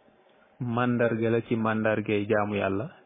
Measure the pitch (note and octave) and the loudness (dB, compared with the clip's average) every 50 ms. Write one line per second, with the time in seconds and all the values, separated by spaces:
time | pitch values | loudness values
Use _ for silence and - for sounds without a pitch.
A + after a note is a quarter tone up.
0 | _ _ _ _ _ _ _ _ _ _ _ - B2+ A#2+ A#2 A#2+ B2 B2 A#2+ A#2 | _ _ _ _ _ _ _ _ _ _ _ -8 -6 -4 -2 0 0 2 2 2
1 | A#2+ A#2 A#2 A2 A2+ A2+ A2+ A#2 A2+ - A#2 A2+ A2 A2+ A2 A2 A2 A2 G#2+ A2 | 2 2 2 0 0 2 2 0 0 0 -2 0 0 0 0 0 0 0 0 0
2 | G#2 G#2+ G#2+ G#2 G#2 G#2 A2 G#2 G#2 G#2 G#2 G2+ G2 G2 G2 G2 A#2 F3 - - | 0 0 -2 -2 0 0 0 0 0 0 -2 -2 -2 -2 -2 -2 -4 -8 -12 -18
3 | - | -20